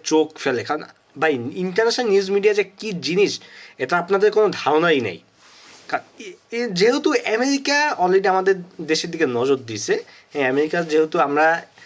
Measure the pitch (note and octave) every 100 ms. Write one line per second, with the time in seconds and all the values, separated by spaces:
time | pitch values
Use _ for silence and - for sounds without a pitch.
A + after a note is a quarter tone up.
0 | - D#3 D3+ - C#3+ A#2+ G#2+ D3+ - -
1 | _ C#3+ D#3 C3 A#2+ F#3+ F#3 F3+ A3+ A3+
2 | A#3+ G3 F#3+ G3+ G#3 G#3 G3 - G#3+ F3
3 | C3 F3+ F3+ - - - - - B2+ F3
4 | F3 G3 G#3 G#3 G#3 - C3+ D3+ E3+ C#3+
5 | G#2+ E2+ _ _ _ - - - - -
6 | - - G#3 - _ A#3 A#3+ F3+ A3 C#4+
7 | E4 C4+ F#3+ A3 C4+ C#4 C#4 C#4+ D4+ -
8 | F3+ F#3+ F#3+ F#3+ F#3+ F#3 F3 - D#3 D#3+
9 | F3 E3 C#3+ A#2+ C3+ C3+ A2+ G#2+ - A3
10 | - - _ D3 C3 C#3 D#3 F3 E3 D3+
11 | D#3 E3+ C#3+ D3 D#3 E3 - -